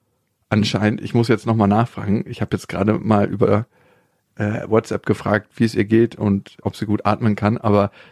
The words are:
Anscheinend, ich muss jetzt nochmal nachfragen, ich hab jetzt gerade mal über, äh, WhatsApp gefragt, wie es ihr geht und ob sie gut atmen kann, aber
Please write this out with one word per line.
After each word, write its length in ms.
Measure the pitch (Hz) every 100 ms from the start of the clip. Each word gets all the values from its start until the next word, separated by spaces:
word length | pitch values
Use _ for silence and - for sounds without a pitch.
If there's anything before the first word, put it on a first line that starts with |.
| _ _ _ _ _
Anscheinend, 520 | 107 104 101 104 113
ich 120 | 101
muss 140 | 117 113
jetzt 180 | 110 117
nochmal 220 | 113 101
nachfragen, 560 | 104 123 - 104 101 -
ich 140 | 123
hab 120 | 110
jetzt 160 | 107 -
gerade 240 | 87 101 110
mal 260 | 107 107 101
über, 380 | 101 113 104 113 _ _ _ _ _ _ -
äh, 300 | 104 107 92
WhatsApp 360 | 110 - 101 -
gefragt, 440 | 104 - 104 - -
wie 80 |
es 120 | 117 104
ihr 100 | 104
geht 300 | 113 117 -
und 400 | 107 98 - -
ob 140 | 104 -
sie 100 | 107
gut 200 | 104 101
atmen 300 | 104 113 101
kann, 220 | 104 120
aber 340 | 113 104 101 - -